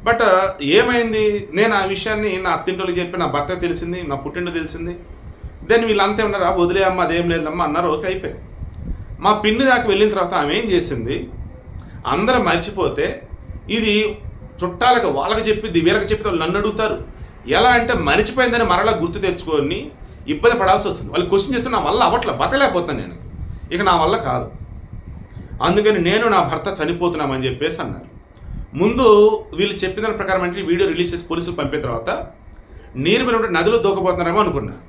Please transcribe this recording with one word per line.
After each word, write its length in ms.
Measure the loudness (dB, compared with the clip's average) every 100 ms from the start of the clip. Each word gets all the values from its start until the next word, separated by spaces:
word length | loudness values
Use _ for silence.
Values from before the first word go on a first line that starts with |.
| 2
But, 100 | 2
uh, 340 | 4 4 2 -2
ఏమైంది, 880 | 2 4 4 2 2 2 2 0 -4
నేను 220 | 0 2 2
ఆ 100 | 0
విషయాన్ని 560 | -2 -2 -2 -2 -2
నా 80 | 0
అత్తింటోళ్ళకి 500 | -2 -2 -4 -2 -2
చెప్పి 180 | -2 -2
నా 80 | -2
భర్తకు 340 | -2 -4 -4
తెలిసింది, 440 | -4 -4 -4 -6
నా 120 | -6 -6
పుట్టింటో 360 | -6 -6 -6
తెలిసింది. 480 | -6 -6 -8 -10 -10 -14 -18 -18 -16 -16 -16 2
Then 200 | 2 4
వీళ్ళంతా 400 | 2 2 2 0
ఉన్నారు, 180 | 0
"ఆ, 60 | 0
వదిలే 340 | 2 2 4
అమ్మ, 180 | 2 2
అదేం 280 | 0 0 0
లేదమ్మా" 360 | 0 -2 -2 -2
అన్నారు. 220 | 0 0
ఓకే, 200 | -2 -2
అయిపోయింది. 340 | -4 -6 -10 -14 -12 -12 -10 -10 -10 -10 -2
మా 140 | 2
పిన్ని 320 | 4 2 4 4
దాకా 220 | 4 4
వెళ్ళిన 220 | 4 4
తర్వాత 240 | 2 0
ఆమె 220 | 0 0 0
ఏం 160 | 2
చేసింది, 580 | 0 0 -6 -4 -6 -6 -12 -14 -14 -16 -16 -16 -10 -2
అందరూ 360 | 0 2 2
మర్చిపోతే 840 | 4 0 -2 -2 -2 0 -2 -4 -12 -16 -14 -16 -4
ఇది 480 | -2 2 2 0 -4 -12 -14 -18 -6
చుట్టాలకు 440 | -6 2 4 4 2
వాళ్ళకి 420 | 0 0 0 0
చెప్పిద్ది, 320 | 0 0 2
వీళ్ళకి 240 | 4 2 0
చెప్పితే 240 | -2 -2
వాళ్ళు 160 | -2 0
నన్ను 140 | 0
అడుగుతారు. 440 | -2 0 -2 -2 -8 -16 -18 -16 0
ఎలా 220 | 4 6
అంటే 240 | 4 2
మర్చిపోయిందని 720 | 0 2 2 2 2 2 2
మరలా 280 | 2 2 2 0
గుర్తు 220 | -2 -2
తెచ్చుకొని 720 | -2 -2 -2 0 0 -4 -8 -14 -20 -16 -6
ఇబ్బంది 320 | 2 4 4
పడాల్సి 280 | 4 2 2
వస్తుంది. 240 | -6 -4
వాళ్ళు 180 | -2 2
క్వశ్చన్ 260 | 2 2 -2
చేస్తే 140 | 0
నా 100 | -2
వల్ల 240 | 0 2
అవ్వట్లే, 300 | 4 2 -2
బతలేకపోతున్నాను 720 | -2 0 2 2 2 -2 -6 -6
నేను, 80 | -12 -14 -12 -10 -10 -6
ఇక 80 | -2
నా 140 | 2 2
వల్ల 220 | 2 0
కాదు. 340 | -2 -4 -6 -12 -16 -16 -16 -16 -14 -16 -16 -16 -14 -4
అందుకని 380 | 2 4 4 4
నేను 260 | 4 2 4
నా 160 | 4
భర్త 380 | 2 -2 -4 -2
చనిపోతున్నామని 600 | -2 0 0 0 -2 -2 -2
చెప్పేసి 360 | -2 -4 -2
అన్నారు. 320 | -8 -8 -12 -20 -20 -20 -14 -12 -10 0
ముందు 280 | 2 6 8 8 8 4 -6
వీళ్ళు 200 | -2 -2
చెప్పిన 320 | 0 -4 -2 -4
దాని 120 | -2
ప్రకారం 260 | -2 0
అంటే 180 | 0 -4
వీడియో 280 | -2 2 2
రిలీజ్ 240 | 2 -2
చేసి 140 | -4 -4
పోలీసులు 280 | -4 -4 -4
పంపిన 260 | -2 -2
తర్వాత 460 | -4 -6 -4 -6 -6 -16 -20 -20 -20 -20 -14 -4
నీరు 300 | 0 0 2
మీద 100 | 0
ఉంటే 120 | 0
నదిలో 300 | 2 2 2
దూకబోతున్నారేమో 640 | 2 0 0 0 0 2
అనుకున్నారు. 400 | 0 -2 -6 -10